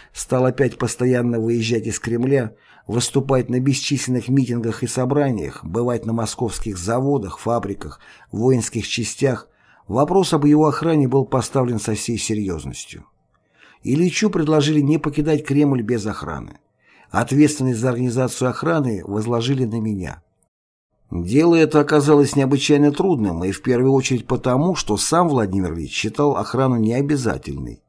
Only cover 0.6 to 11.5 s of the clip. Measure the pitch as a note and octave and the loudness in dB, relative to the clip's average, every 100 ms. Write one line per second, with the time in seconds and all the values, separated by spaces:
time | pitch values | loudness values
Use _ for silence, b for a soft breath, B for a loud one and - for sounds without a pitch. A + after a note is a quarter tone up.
0.6 | C3 - A#2+ - B2 B2 A#2+ A#2 A2+ A#2 | -2 -2 -6 -2 0 2 0 -2 -2 -2
1.6 | A2 A#2 A2 G#2 - A#2 B2+ C#3 A2 b | 0 -2 -2 -6 -4 -2 2 0 0 b
2.6 | b b - A#2 - C#3 C3 C3 A#2+ B2+ | b b -4 -4 0 -2 0 0 0 0
3.6 | C3 C3+ - C3+ - B2+ A#2+ C#3 A#2+ A#2+ | 0 0 -2 -4 -2 -4 2 2 2 -2
4.6 | A2+ G#2 A#2 - B2+ C#3+ C#3 G#2+ D2 - | -4 -4 -4 -2 0 0 0 -2 -6 -10
5.6 | E2 G#2+ A#2+ A#2+ A2+ A2+ A2 - A2+ - | -6 -2 -2 -2 -2 -2 -4 -4 -6 -4
6.6 | A2+ F#2 F2+ A#2+ C3+ C#3 F#2+ - - A#2 | -8 -6 -4 -2 0 -2 -2 -8 -2 -2
7.6 | G2+ F#2+ D#2 - B B B G2 B2 B2+ | -2 -8 -10 -16 B B B -2 2 2
8.6 | G#2 A#2 G2 - G#2 - C3 A#2+ - b | 0 -6 -6 -6 -6 -2 -2 -2 -10 b
9.6 | b b - G#2+ D3+ F#3+ F3+ D#3+ D3 D3+ | b b -4 0 2 2 2 2 4 6
10.6 | D3+ - D#3+ D#3 C3 C3+ B2 C3 A2+ | 4 2 0 2 2 2 2 -2 0